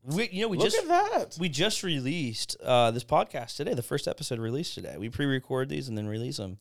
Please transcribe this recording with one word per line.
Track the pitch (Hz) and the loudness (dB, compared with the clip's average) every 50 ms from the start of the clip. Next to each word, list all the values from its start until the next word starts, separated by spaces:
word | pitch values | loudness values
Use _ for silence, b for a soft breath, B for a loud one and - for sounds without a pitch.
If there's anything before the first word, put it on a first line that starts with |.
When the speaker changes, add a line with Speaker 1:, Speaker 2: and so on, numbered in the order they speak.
Speaker 1:
We, | 117 127 151 190 240 208 | _ -2 -2 0 -2 -2
you | 180 185 | -2 -2
know, | 220 226 | -2 0
we | 190 | 2
Speaker 2:
Look | - - - | 4 4 4
Speaker 1:
just | - 453 | 4 2
Speaker 2:
at | 392 320 | 2 4
that. | 349 349 415 427 494 - - - - 156 | 4 4 4 4 2 0 -2 -2 -4 -2
Speaker 1:
we | 175 185 | -2 -2
just | 135 135 175 220 214 - | 0 2 0 2 0 -2
released, | - 185 160 139 123 131 160 175 147 120 110 - - - - - - | -2 -2 -2 0 -2 -2 -2 -2 -2 -2 -4 -4 -6 -6 -6 -6 2
uh, | - 127 120 120 117 | 4 6 8 8 6
this | 117 123 - | 4 0 0
podcast | - 147 165 180 - - 139 117 - - | 2 2 2 2 2 -4 -8 -8 -8 -8
today, | - 143 - 202 | -6 -2 -2 -2
the | - | -2
first | - - 151 143 - - | -2 -2 -2 -2 -2 -2
episode | - - 151 - 127 113 | -4 -4 -4 -6 -4 -4
released | 113 113 120 143 175 - - | -2 -2 -2 -2 -4 -6 -8
today. | - 87 - - | -8 -10 -10 -8
We | 78 101 117 | -8 -8 -6
pre-record | - - 143 139 135 131 - - 135 131 131 139 | -2 0 2 2 2 0 0 -2 -2 -2 0 -2
these | 147 147 135 131 | -2 -4 -4 -4
and | 110 107 | -4 -4
then | 104 | -4
release | 104 107 110 117 131 143 131 | -4 -4 -4 -6 -6 -6 -6
'em. | 104 92 92 104 | -8 -8 -10 -12